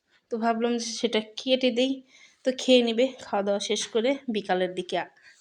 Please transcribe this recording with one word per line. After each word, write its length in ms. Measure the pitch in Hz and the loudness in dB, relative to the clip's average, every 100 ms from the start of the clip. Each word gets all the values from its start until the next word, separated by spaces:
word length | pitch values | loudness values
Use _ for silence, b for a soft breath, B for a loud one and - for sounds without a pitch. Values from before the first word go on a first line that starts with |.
| _ b - | _ b -8
তো 20 | 233 | -2
ভাবলাম 360 | 226 226 240 240 | 0 0 0 -2
যে 120 | 226 | -4
সেটা 280 | - 226 220 214 - | -4 0 0 -4 -6
কেটে 320 | 262 262 254 | 0 2 2
দেই, 220 | 233 262 269 - B B B - | 2 0 -2 -10 B B B -4
তো 40 | 254 | -2
খেয়ে 240 | - 254 | 6 6
নেবে। 220 | 240 226 262 - | 6 2 0 -2
খাওয়া 220 | - 208 | -6 -2
দাওয়া 160 | 196 202 | 0 -2
শেষ 220 | 208 208 - | -2 -4 -2
করে 220 | 233 233 277 - | 0 0 -2 -2
বিকালের 440 | 214 190 185 185 | -4 0 0 0
দিকে 220 | 180 180 180 | -4 -4 -4
আ-, 140 | - _ B B | -6 _ B B